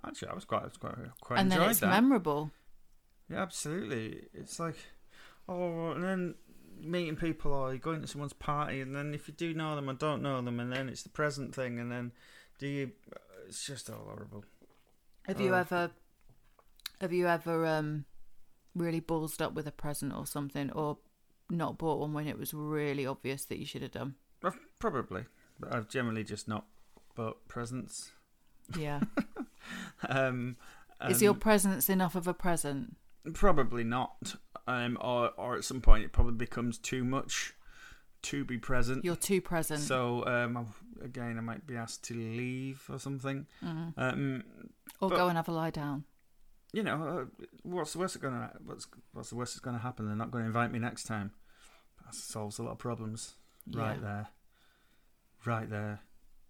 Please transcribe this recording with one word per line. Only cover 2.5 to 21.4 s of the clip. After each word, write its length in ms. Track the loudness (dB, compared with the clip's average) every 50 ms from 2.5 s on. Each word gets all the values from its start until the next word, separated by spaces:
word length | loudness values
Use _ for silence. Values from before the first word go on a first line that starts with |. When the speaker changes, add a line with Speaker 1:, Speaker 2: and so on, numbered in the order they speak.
| -8 -12 _ -20 -20 -20 -20 -20 -20 -20 _ _ _ -20 -14 -8
Speaker 1:
Yeah, 120 | -4 -4
absolutely. 840 | -4 -4 -4 -6 -6 -4 -4 -4 -4 -4 -4 -4 -4 -6 -8 -10 -14 -16 -16
It's 260 | -16 -14 -12 -8 -6
like, 160 | -6 -6 -6 -8 -14 -18 -20 -20 -20 -20 -20 -20 -20 -20 -20 -16 -10 -8
oh, 420 | -4 -2 -2 -2 -2 -2 -2 -2
and 120 | -2 -2 0
then 320 | 0 0 0 -2 -2 -6 -10 -16 -20 -20 -20 -20 -18 -16 -10
meeting 360 | -4 -2 0 0 0 -2 -2
people, 360 | 0 0 0 0 4 4 4 4
or 160 | 4 2 0
you're 100 | -4 -4
going 220 | -4 -4 -4 -4
to 60 | -4
someone's 260 | -6 -6 -6 -6 -8 -8
party, 480 | -6 -4 -2 0 0 0 -2 -2 -4
and 140 | -4 -6 -6
then 180 | -4 -4 -4 -6
if 140 | -6 -8
you 60 | -12 -8
do 200 | -4 -4 -2 -2
know 220 | -2 -2 -2 -2
them 140 | -2 -2 -4
or 40 | -2
don't 280 | 0 0 0 0 0
know 200 | 0 0 0 0
them, 180 | 0 -2 -2 -2
and 120 | -2 -2
then 180 | -2 -2 -4 -4
it's 140 | -6 -10 -12
the 60 | -8
present 460 | -2 0 0 0 0 -2 -6 -6 -4
thing, 240 | -4 -4 -4 -4 -6
and 120 | -6 -6
then 200 | -6 -6 -6 -8 -10 -14 -20 -20 -20 -20 -20 -20 -12 -8
do 80 | -6
you, 240 | -4 -4 -4 -4 -6 -8 -12 _ -20 -20 -20 -18 -20 -20 -18 -16
it's 180 | -14 -12 -10 -10
just 240 | -8 -10 -10 -10 -10
all 140 | -12 -10 -10
horrible. 380 | -12 -12 -12 -12 -12 -14 -16 -16 -18 -20 _ -20 -20 -20 -20 _ _ _ _ _ -20 -20 -10 -8
Speaker 2:
Have 120 | -6 -2 2
you 120 | 4 4 4
Speaker 1:
Oh. 20 | 4
Speaker 2:
ever, 320 | 4 2 2 0 0 0 -4 -10 -20 _ _ _ -20 -20 -20 -20 -20 -20 _ -20 _ -20 -18 -16 -14 -14 -8 -6
have 120 | -4 0 2
you 140 | 2 4
ever, 380 | 4 2 2 0 0 0 2 2
um, 400 | 2 2 2 0 -2 -4 -4 -6 -8 -12 -14 -14 -14 -14 -16 -16 -18 -20 -20 _ -8 -4
really 240 | -2 0 0 0 -2
ballsed 400 | 0 0 0 0 -2 -2 -2 -2
up 120 | -2 -2 -2
with 140 | -4 -6
a 40 | -6
present 420 | -6 -6 -4 -4 -4 -4 -4 -4 -4
or 120 | -6 -6
something, 440 | -6 -6 -6 -6 -4 -4 -4 -4 -2
or 260 | -2 -2 -2 -2 -4 -6 -10 _ _ _ _ _ _ _